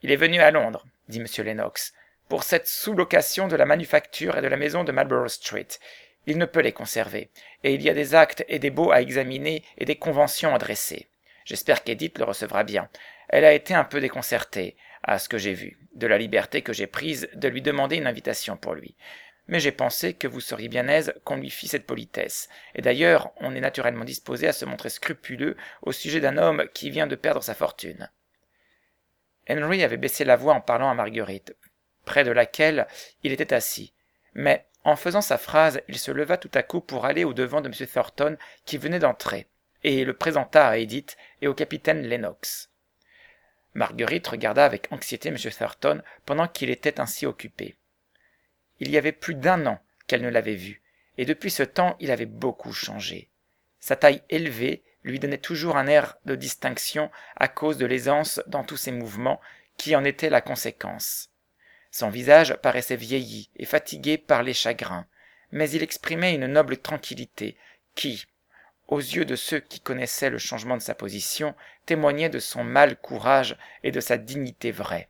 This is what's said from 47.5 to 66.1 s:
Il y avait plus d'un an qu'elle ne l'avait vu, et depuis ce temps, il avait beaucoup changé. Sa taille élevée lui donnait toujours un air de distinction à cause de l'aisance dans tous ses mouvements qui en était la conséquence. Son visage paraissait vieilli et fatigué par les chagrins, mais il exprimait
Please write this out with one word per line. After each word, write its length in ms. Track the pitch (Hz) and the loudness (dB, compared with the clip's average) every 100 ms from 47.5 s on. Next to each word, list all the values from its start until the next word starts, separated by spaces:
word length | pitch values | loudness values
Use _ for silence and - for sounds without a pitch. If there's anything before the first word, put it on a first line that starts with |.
| - - - _ _ _ _ _ _ _ _ _ _ | -12 -14 -14 _ _ _ _ _ _ _ _ _ _
Il 60 | 135 | 0
y 80 | 147 | 0
avait 140 | 143 | 0
plus 240 | 156 - 170 | -6 -10 -2
d'un 320 | 170 180 139 | 0 2 0
an 120 | 104 _ _ _ | -4 _ _ _
qu'elle 160 | 127 | -2
ne 60 | 123 | 0
l'avait 260 | 117 107 101 | 0 0 -6
vu, 260 | 92 104 _ _ _ - | -8 -16 _ _ _ -6
et 60 | 127 | -4
depuis 260 | 156 202 | -2 -4
ce 100 | - | -2
temps, 340 | 131 - 180 - | -2 2 0 0
il 100 | 160 | -4
avait 160 | 120 110 | -4 -4
beaucoup 480 | 110 131 113 - | -6 -6 -6 -12
changé. 560 | 110 - 107 101 - - _ _ _ _ _ | -10 -8 -8 -10 -12 -16 _ _ _ _ _
Sa 160 | - 135 | -4 6
taille 280 | 147 139 _ | 6 4 _
élevée 520 | 160 165 110 127 - _ _ | -4 -4 -4 -4 -4 _ _
lui 160 | - 135 | -10 -6
donnait 180 | 143 139 | -6 -6
toujours 400 | - 165 170 143 | -6 -6 0 0
un 80 | 135 | 6
air 320 | 147 - - - | 4 4 -8 -6
de 80 | |
distinction 760 | 131 131 - 131 123 - 151 151 - - - | -6 -6 -4 -4 -4 -6 -4 -6 -8 -20 -2
à 120 | - | -2
cause 300 | - 151 147 | 0 -2 0
de 80 | 120 | 0
l'aisance 560 | 127 123 147 156 - - | 0 2 0 0 -4 -6
dans 160 | 143 | -8
tous 140 | 127 147 | -6 -8
ses 140 | - | -6
mouvements 480 | 123 117 101 123 143 - - _ _ | -6 -8 -4 -2 -2 -6 -20 _ _
qui 180 | 151 151 | 0 2
en 80 | |
était 280 | 139 139 160 | 2 0 2
la 100 | 135 | 2
conséquence. 880 | - 135 - - 101 104 - - - _ _ _ _ _ _ | 2 -6 -6 -8 -10 -8 -8 -8 -10 _ _ _ _ _ _
Son 180 | - 113 | -6 -4
visage 460 | 113 123 151 160 - | -2 10 10 10 2
paraissait 400 | 135 123 - 127 | 0 0 -2 -6
vieilli 560 | 113 131 120 110 104 - | -2 -4 -4 -12 -16 -14
et 100 | - | -2
fatigué 520 | 151 - 156 139 156 | 0 -2 -6 -2 -2
par 240 | _ 131 | _ 2
les 140 | 123 120 | 2 -2
chagrins, 500 | 113 120 104 90 87 _ _ _ _ | -2 -4 -6 -8 -10 _ _ _ _
mais 180 | - 151 | -2 -2
il 140 | 156 | 0
exprimait 500 | 156 - - | -4 -6 -6